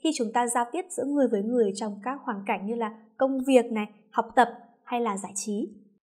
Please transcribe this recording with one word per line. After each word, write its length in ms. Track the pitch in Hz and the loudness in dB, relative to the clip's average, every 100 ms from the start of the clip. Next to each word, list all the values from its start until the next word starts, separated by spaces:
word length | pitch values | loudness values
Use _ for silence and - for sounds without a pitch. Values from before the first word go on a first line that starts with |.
khi 80 | 320 311 | 0 0
chúng 100 | 226 | 0
ta 120 | 240 240 | 0 0
giao 180 | 240 240 | 0 -2
tiếp 100 | 311 359 | -4 -8
giữa 140 | - | -6
người 240 | 269 285 254 | -2 2 2
với 140 | 214 | 2
người 300 | 208 247 214 196 | 0 2 2 0
trong 240 | 214 202 | -6 -6
các 160 | - 277 | -8 -8
hoàn 180 | 277 208 196 | -6 -6 -2
cảnh 200 | 202 196 | -4 -2
như 80 | |
là 240 | 233 226 220 - _ | -4 -4 -8 -20 _
công 220 | 269 269 262 | 0 0 6
việc 260 | 262 233 | 6 6
này, 140 | 220 208 - _ | -2 -4 -10 _
học 160 | - 180 - | -4 0 4
tập 120 | 233 - - _ | 4 2 -20 _
hay 160 | - 247 | -6 -2
là 160 | 233 196 | -2 -4
giải 160 | - | -8
trí. 420 | - - 208 269 - - _ | -10 -6 -6 -6 -10 -20 _